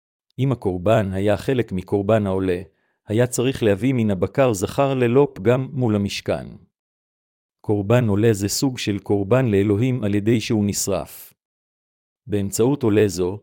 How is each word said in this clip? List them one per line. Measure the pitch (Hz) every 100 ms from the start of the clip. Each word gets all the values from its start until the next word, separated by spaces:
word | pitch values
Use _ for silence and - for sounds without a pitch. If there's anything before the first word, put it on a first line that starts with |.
| _ _ _ -
אם | 135
הקורבן | 127 104 92 90 113 98
היה | 95 104 101
חלק | - 131 113
מקורבן | 95 87 104 98 110 101
העולה, | 95 95 90 90 _ _ _ -
היה | 107 123
צריך | - 123 135
להביא | 113 98 120
מן | 131 110
הבקר | 95 95 - 135
זכר | 104 104 - 139
ללא | 135 120 123 143
פגם | - 95 123 131
מול | 139 123 104
המשכן. | 98 - - 82 60 - - _ _ _ _ _ _ _ _ _
קורבן | - 104 98 120 117
עולה | 98 113
זה | 104 104
סוג | - 143 123
של | - 101
קורבן | - 101 98 127 127
לאלוהים | 101 101 101 131 127
על | 104 101
ידי | 101 117
שהוא | - 110 101
נשרף. | 95 - 92 - - - _ _ _ _ _ _ _ _ _ -
באמצעות | 104 98 - 117 139
עולה | 113 104 107
זו, | 85 90 101